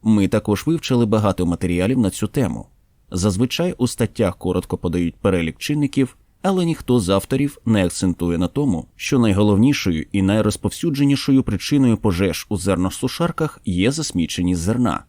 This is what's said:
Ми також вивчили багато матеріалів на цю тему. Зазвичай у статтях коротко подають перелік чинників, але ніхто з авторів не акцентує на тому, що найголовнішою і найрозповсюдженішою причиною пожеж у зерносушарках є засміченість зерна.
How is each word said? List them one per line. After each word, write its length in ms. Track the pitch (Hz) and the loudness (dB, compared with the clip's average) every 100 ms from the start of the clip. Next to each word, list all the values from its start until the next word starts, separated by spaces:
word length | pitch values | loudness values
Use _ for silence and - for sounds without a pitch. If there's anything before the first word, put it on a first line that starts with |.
Ми 260 | 107 110 95 | 4 2 4
також 380 | 107 107 101 - | 0 0 -2 0
вивчили 400 | 165 - 123 117 | -2 0 2 2
багато 400 | 107 104 92 87 | 2 2 0 -2
матеріалів 520 | 85 90 87 95 135 | -2 -2 0 0 2
на 120 | 104 | 0
цю 160 | - 104 | -2 -6
тему. 400 | - 113 57 - _ _ _ _ | -2 -2 -4 -12 _ _ _ _
Зазвичай 640 | 92 98 92 123 - 175 - | -2 0 0 -2 -2 -4 -2
у 80 | 123 | -4
статтях 500 | - 113 - 104 - | -2 -4 0 -2 -2
коротко 420 | 92 87 - 90 | -4 -4 -4 -6
подають 380 | 90 85 87 - | -4 -2 -2 -2
перелік 420 | 101 92 82 - | 0 0 -2 -6
чинників, 580 | - 151 143 - 131 - _ _ | -4 -2 0 0 -2 -4 _ _
але 220 | 185 190 | -2 0
ніхто 360 | 170 156 - 123 | 0 -4 0 0
з 80 | 90 | 2
авторів 500 | 98 - 135 143 - - | 0 0 -2 -2 -4 0
не 180 | 110 | 2
акцентує 540 | 90 - 95 85 87 85 | 2 0 -2 -2 -2 0
на 100 | 87 | -2
тому, 380 | - 143 87 - _ | -2 -2 -2 -6 _
що 220 | - 139 | -2 2
найголовнішою 880 | 117 95 104 98 123 139 - 80 - | 4 4 4 4 4 2 0 -2 -2
і 100 | 98 | 0
найрозповсюдженішою 1200 | 95 107 107 - 104 - 170 139 139 139 - 135 | 2 2 0 0 -6 -4 -4 0 2 2 2 2
причиною 540 | 123 98 - 143 131 110 | 2 -4 -2 2 2 2
пожеж 500 | 110 85 98 - - | 0 0 0 -2 -6
у 80 | 101 | -4
зерносушарках 1040 | 87 90 92 - 131 - 170 - 156 - | -2 0 0 -2 -6 -2 -4 -2 -6 -6
є 280 | - 90 104 | -6 0 0
засміченість 680 | 147 147 90 80 - 90 90 | 0 -4 -4 -4 -2 0 0
зерна. 440 | 85 117 120 55 | -2 0 0 -2